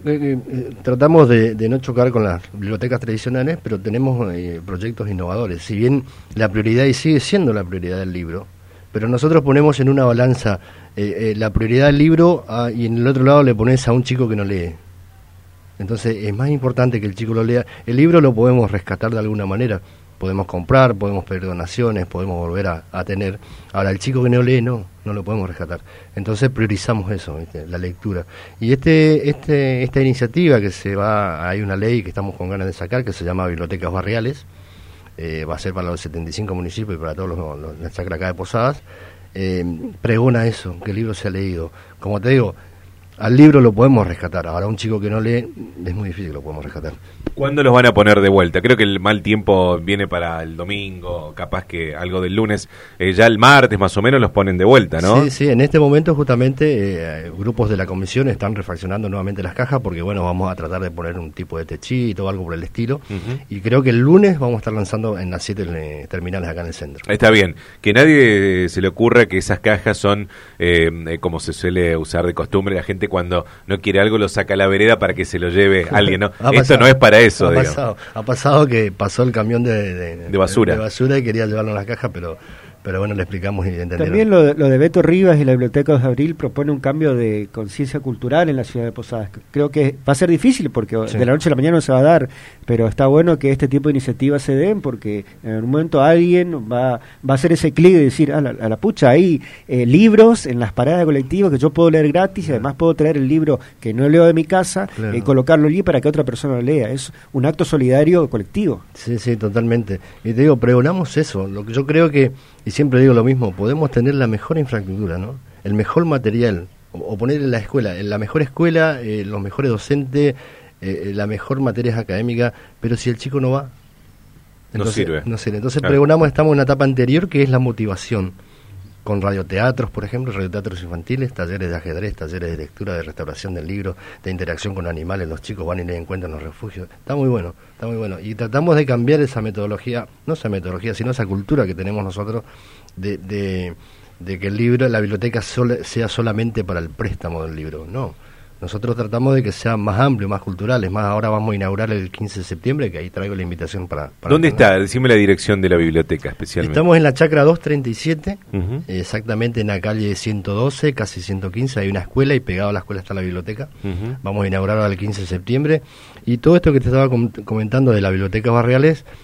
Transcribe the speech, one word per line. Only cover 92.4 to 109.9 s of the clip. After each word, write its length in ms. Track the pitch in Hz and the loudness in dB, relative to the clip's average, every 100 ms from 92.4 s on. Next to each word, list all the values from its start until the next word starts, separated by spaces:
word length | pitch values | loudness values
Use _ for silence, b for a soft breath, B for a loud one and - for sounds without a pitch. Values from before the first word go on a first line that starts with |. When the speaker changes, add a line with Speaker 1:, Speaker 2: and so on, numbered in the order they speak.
| B B - | B B -2
Speaker 3:
pero 220 | 117 113 | 0 0
está 180 | 113 135 | 2 4
bueno 320 | 143 170 151 | 4 4 2
que 140 | 139 | 0
este 160 | 135 143 | 0 0
tipo 220 | 139 147 | 0 0
de 20 | |
iniciativas 500 | 139 131 113 135 143 | -2 -2 -2 0 0
se 140 | 135 135 | 0 0
den 260 | 175 214 | 0 0
porque 440 | 143 117 110 104 98 b | -4 -6 -6 -8 -8 b
en 80 | 113 | -8
algún 180 | 110 117 | -4 -2
momento 300 | 143 165 156 | 0 0 2
alguien 720 | 139 170 175 175 180 160 110 | 4 6 4 2 2 -4 -4
va, 220 | 120 127 120 b b 131 | -2 -2 -2 b b -2
va 60 | |
a 0 | |
hacer 180 | 135 165 | 0 2
ese 200 | 160 160 | 2 0
clic 220 | 147 170 | 6 6
de 60 | 180 139 | 8 6
decir, 280 | 127 147 | 4 0
"A 80 | 147 | 0
la, 80 | 135 117 | -2 -4
a 80 | 110 | -4
la 80 | 110 | -2
pucha, 320 | 202 - 135 | -2 2 6
hay, 320 | 139 185 151 B B B | 6 4 2 B B B
eh, 180 | 127 120 | -2 4
libros 640 | 147 226 208 220 233 147 | 6 8 8 8 6 0
en 120 | 120 | -4
las 140 | 113 | -2
paradas 280 | 110 123 175 | -2 0 2
de 40 | 165 | 2
colectivos 460 | 143 131 170 196 | 0 0 0 2
que 80 | 139 | 2
yo 100 | 147 | 2
puedo 220 | 139 170 | 4 4
leer 160 | 160 151 | 6 4
gratis 340 | 156 190 190 156 | 2 0 -2 -4
y 20 | |
Speaker 1:
Ujú. 60 | |
Speaker 3:
además 220 | 127 123 135 | -2 -2 0
puedo 160 | 165 165 | 2 2
traer 220 | 151 151 | 2 2
el 100 | 131 | 2
libro 320 | 156 151 135 B B | 2 2 0 B B
que 140 | 117 | -6
no 160 | 110 143 | 0 4
leo 160 | 160 170 | 6 6
de 80 | |
mi 120 | 165 160 | 4 2
casa, 420 | 185 185 190 196 | 0 0 -4 -8
Speaker 1:
Claro. 260 | - 110 117 | -6 -6 -2
Speaker 3:
eh, 60 | |
colocarlo 460 | 104 135 131 160 151 | 2 2 4 4 4
allí 160 | 170 | 2
para 180 | 185 139 | 0 0
que 60 | 147 | 0
otra 160 | 147 | 0
persona 320 | 131 131 143 123 | -2 -4 -4 -2
lo 60 | |
lea". 260 | 120 151 110 | 0 0 0
Es 240 | 135 - - b | -4 -8 -16 b
un 140 | 135 135 | -2 0
acto 180 | 160 | 0
solidario 640 | 165 156 127 131 151 175 147 | 0 2 4 4 6 4 2
colectivo. 540 | 117 98 202 202 98 - - | -2 -6 -2 -2 -2 -8 -14
Speaker 1:
Sí, 240 | - 117 | -6 -4
sí, 160 | 123 113 | -2 -2
totalmente. 640 | 107 101 117 117 104 | -2 0 0 0 -2